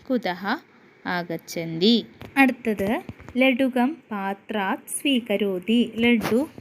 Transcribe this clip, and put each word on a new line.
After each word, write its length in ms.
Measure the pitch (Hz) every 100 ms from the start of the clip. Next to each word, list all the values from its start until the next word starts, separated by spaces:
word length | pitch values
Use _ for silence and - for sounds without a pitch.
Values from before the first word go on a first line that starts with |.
| -
കുതഹ 340 | 254 185 180 196 302 - _ _ _ -
ആഗച്ഛന്തി. 1000 | 180 170 165 - 175 165 165 196 233 - - - 277
അടുത്തത് 640 | 262 - - 196 196 285 - - - 247
ലഡുകം 600 | 262 247 262 247 247 330 -
പാത്രാത് 760 | 208 196 196 - 214 190 240 -
സ്വീകരോതി, 1040 | - 294 254 226 202 202 185 180 240 226 220
ലഡു 540 | 233 233 180 220 311 -